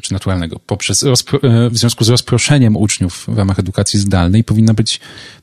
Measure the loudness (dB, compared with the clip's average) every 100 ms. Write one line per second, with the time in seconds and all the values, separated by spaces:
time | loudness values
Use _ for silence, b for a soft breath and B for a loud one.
0 | -8 -6 -4 -4 -4 -8 -8 -6 -4 -2
1 | 0 0 0 0 2 2 2 0 -2 0
2 | 0 0 0 -2 2 2 4 2 0 -2
3 | -4 -6 -6 -2 0 -2 -2 -2 -2 -2
4 | 0 0 2 2 2 2 2 2 -2 -6
5 | B B B B